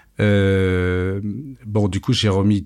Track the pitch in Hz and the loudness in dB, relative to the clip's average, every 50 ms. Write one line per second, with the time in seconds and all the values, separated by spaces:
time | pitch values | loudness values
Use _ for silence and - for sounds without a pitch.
0 | _ _ _ - 104 104 101 101 98 95 95 95 95 92 92 90 90 90 90 90 | _ _ _ -2 0 2 2 2 2 2 2 2 2 0 0 0 0 0 0 -2
1 | 90 95 95 101 101 104 101 120 151 135 131 - - 107 104 110 104 98 95 98 | -2 -2 -4 -4 -6 -6 -8 -8 -10 -14 -16 -16 -10 -4 -2 0 0 0 -2 -2
2 | - - 120 - - 107 95 98 98 104 104 101 - | -2 -2 -2 0 2 0 2 2 2 2 2 0 -2